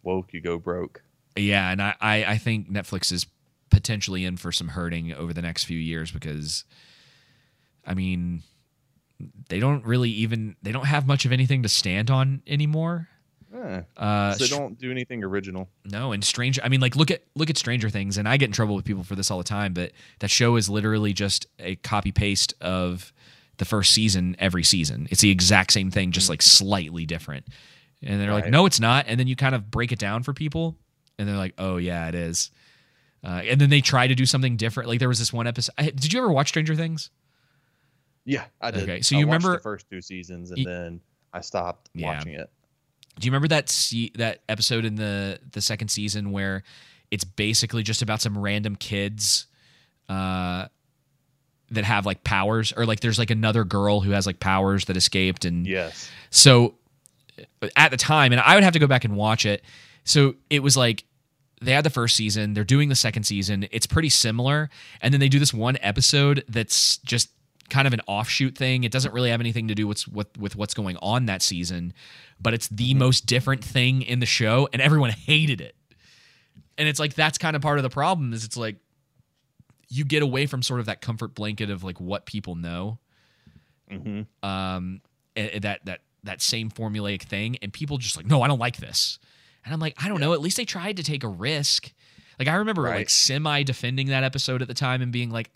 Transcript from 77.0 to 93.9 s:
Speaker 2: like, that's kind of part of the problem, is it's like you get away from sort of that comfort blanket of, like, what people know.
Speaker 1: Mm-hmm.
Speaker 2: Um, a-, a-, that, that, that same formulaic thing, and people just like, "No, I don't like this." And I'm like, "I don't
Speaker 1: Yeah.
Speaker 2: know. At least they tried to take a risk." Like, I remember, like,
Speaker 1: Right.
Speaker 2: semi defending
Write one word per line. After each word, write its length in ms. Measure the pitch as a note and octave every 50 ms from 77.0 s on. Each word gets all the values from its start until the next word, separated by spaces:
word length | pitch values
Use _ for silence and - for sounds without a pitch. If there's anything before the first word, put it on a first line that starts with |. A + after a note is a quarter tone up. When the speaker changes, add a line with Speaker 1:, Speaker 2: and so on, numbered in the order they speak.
Speaker 2:
like, 140 | D#3 C#3+ -
that's 240 | - D#3 D#3 - -
kind 160 | - D#3+ D3+
of 60 | D3 C3+
part 160 | D3+ D3 C#3+
of 40 | C3
the 60 | B2+
problem, 420 | - C#3 C#3+ E3+ F#3+ E3+ C#3+ A#2+ A#2
is 100 | A2+ A2
it's 120 | A2 - A#2+
like 180 | A#2 A2 G2+ - _ _ _ _ _ _ _ _ _ _ _ _ _ _ _ _ _ _ _ _ _ _
you 160 | B2 C3 D3+
get 180 | C#3 D3+ D3+ D3
away 240 | C#3 B2+ C3 C#3+
from 160 | C#3+ - B2+ A#2+
sort 180 | - B2+ B2
of 60 | A2+
that 140 | G#2+ G2+ -
comfort 340 | - - A2+ A2+ A#2 G#2+ -
blanket 360 | - G#2 G#2+ G#2 G2+ A2+ G2+
of, 140 | G2+ F2+ F#2
like, 160 | F#2 F2+ -
what 260 | F2+ F2+ G2 G2+ -
people 300 | - - G#2+ G2 F2+ F2
know. 420 | E2+ E2+ E2+ E2+ F2 F#2 G#2 A2+ A#2+ _ _ _ _ _ _ _ _ _ - _ - _ _ _ _ _ _
Speaker 1:
Mm-hmm. 320 | G2 F#2+ - A2 G2+ G2+ G#2+ - _ _ -
Speaker 2:
Um, 540 | G2 F#2+ F#2+ F#2+ F#2+ F#2 F#2 F2+ F#2 F#2+ G2 _ _ _ _ _ _ _
a-, 200 | A2+ G#2 G#2+ -
a-, 40 | G#2+
that, 240 | G2 G#2 G2+ - -
that, 140 | F#2+ F2+ - - _ _ _ -
that 160 | G2 F#2+ - -
same 280 | - - A#2 A2+ A2
formulaic 520 | - - A2+ A2 G#2 G#2+ G2+ G2+ G2+ F#2 -
thing, 340 | - - G2 G#2+ A2+ B2 - -
and 100 | G2 -
people 260 | - D#3 C#3 C#3+ C3
just 180 | A#2+ G#2 -
like, 100 | D#2+ D#2+
"No, 160 | G#2 D#3 C#3 A#2+
I 60 | C#3
don't 100 | C#3+ A#2+
like 160 | A#2 B2 A#2
this." 420 | - - A1+ - - - - - - _ _ _ _ _ _ _ _ _
And 100 | A2 D3+
I'm 60 | D#3+
like, 140 | D#3+ D#3 - - C3+
"I 40 | G3
don't 120 | G#3 E3
Speaker 1:
Yeah. 60 | C#3+
Speaker 2:
know. 60 | D#3 E3+
At 60 | D3+
least 160 | C#3+ F3+ -
they 80 | - A#3+
tried 320 | - - F#3 E3+ G3+ G#3+ F#3+
to 40 | D#3
take 220 | D3+ D3+ C3+ B2+
a 40 | A2
risk." 640 | G2 E2+ G2 C3 D#3 D3 C#3+ - - - - - - _ _ _ _ - _ _ _ _
Like, 80 | B2+
I 80 | C#3+ D#3+
remember, 280 | F#3+ G#3+ A3 G#3+ F3 C#3
like, 100 | F2 F2
Speaker 1:
Right. 180 | G2 A2 -
Speaker 2:
semi 540 | - - - - C3 C#3 D#3 D#3 D3 C#3+ C#3+
defending 420 | C3+ B2 - - A#2+